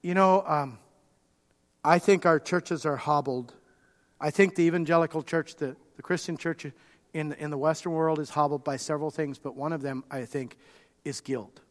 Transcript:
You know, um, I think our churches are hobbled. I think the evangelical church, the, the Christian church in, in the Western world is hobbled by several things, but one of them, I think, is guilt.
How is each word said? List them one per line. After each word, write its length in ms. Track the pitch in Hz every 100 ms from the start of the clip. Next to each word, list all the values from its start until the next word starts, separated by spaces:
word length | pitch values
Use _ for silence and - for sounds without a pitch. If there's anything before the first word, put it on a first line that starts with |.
You 140 | 175 180
know, 280 | 190 190 190
um, 320 | 151 135 113 _ _ _ _ _ _ _ _ _ _
I 160 | 147 175
think 260 | - 190 175
our 140 | 160
churches 440 | - 175 - 165
are 120 | 156 135
hobbled. 580 | 147 147 139 127 123 - _ _ _ _ _ _
I 120 | 151
think 240 | - 196 -
the 80 |
evangelical 580 | 165 175 160 170 165 160
church, 360 | - 165 156 -
the, 180 | 139 139 _ -
the 60 |
Christian 340 | - 175 - 160
church 300 | 165 170 147 - _ _ _
in, 200 | 160 151
in 180 | 143 151
the 80 | 143
Western 320 | 151 156 175
world 260 | 160 160 156
is 120 | 147
hobbled 320 | 151 147 143
by 140 | 143 135
several 340 | - 151 151
things, 260 | 156 151 135
but 180 | 139 127
one 160 | 147
of 120 | 165
them, 200 | 139 131 -
I 160 | 139 117
think, 320 | 143 123 - _ - _ _ 147
is 160 | 135
guilt. 380 | - 131 98 - _